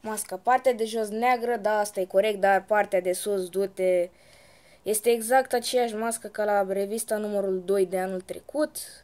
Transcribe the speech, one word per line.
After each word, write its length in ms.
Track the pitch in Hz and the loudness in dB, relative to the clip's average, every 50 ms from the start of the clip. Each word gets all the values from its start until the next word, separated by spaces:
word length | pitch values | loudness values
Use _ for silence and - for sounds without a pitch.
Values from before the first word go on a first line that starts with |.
Masca, 380 | - 220 214 214 - - 277 277 _ | -6 -8 -8 -8 -8 -10 -10 -4 _
partea 300 | 240 254 254 254 269 247 | 2 2 4 4 2 2
de 120 | 220 226 | 2 -4
jos 240 | 220 220 226 220 208 | -4 -2 -4 -4 -4
neagră, 460 | 208 220 240 254 254 240 226 240 240 226 | -2 0 2 2 2 2 0 -2 -2 -2
da, 180 | 196 208 214 214 | 0 0 2 2
asta 200 | 208 208 - 196 | 0 -2 -2 -4
e 60 | 185 | -4
corect, 340 | 180 - 190 208 220 208 196 | 2 2 2 2 2 0 2
dar 260 | 190 196 196 190 190 | 4 4 4 4 2
partea 360 | - 214 208 202 208 - 185 | 2 2 2 2 2 0 0
de 120 | 180 185 185 | 0 0 -4
sus, 360 | 185 - 208 202 190 180 175 | -2 -2 -2 -2 -2 -2 -2
du-te, 600 | 175 190 196 190 190 - 185 185 180 180 175 185 _ _ _ - - - - - - - _ - - _ _ | -2 -2 -2 -2 -2 0 2 2 4 2 0 -2 _ _ _ -20 -20 -20 -20 -20 -20 -20 _ -20 -20 _ _
este 260 | 190 214 214 - 240 | -4 -4 0 2 2
exact 440 | 233 233 220 226 254 269 262 - - | 2 2 2 4 4 4 4 2 -2
aceeași 420 | 240 233 - - 247 240 233 214 | -2 -2 0 0 0 0 0 -2
mască 320 | 214 226 233 226 226 - | -4 -4 -4 -4 -6 -10
ca 160 | 208 - - 214 | -10 -6 -4 0
la 220 | 208 208 202 196 190 | 2 2 2 2 0
revista 480 | 196 196 202 196 214 226 - - 226 | 0 -2 -2 -4 -4 -6 -4 -4 -4
numărul 440 | 214 214 208 208 202 196 196 190 185 180 | -4 -2 -2 -2 -2 0 0 -2 -4 -2
doi 200 | 180 196 202 190 | 0 2 2 2
de 140 | 180 190 185 | 0 0 -4
anul 220 | 185 190 190 185 | -4 -4 -6 -8
trecut 560 | - - - - _ - - 285 302 302 - - - - - - | -8 -10 -14 -14 _ -6 -2 -2 -2 -2 -4 -14 -14 -14 -18 -20